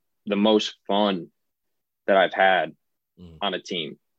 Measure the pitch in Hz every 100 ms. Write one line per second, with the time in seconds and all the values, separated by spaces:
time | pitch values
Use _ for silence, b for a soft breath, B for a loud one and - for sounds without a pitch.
0 | _ _ 104 101 110 107 - - - 101
1 | 104 92 78 _ _ _ _ _ _ _
2 | - 95 87 - 95 90 78 - _ _
3 | _ _ 87 80 101 90 - 87 73 -
4 | _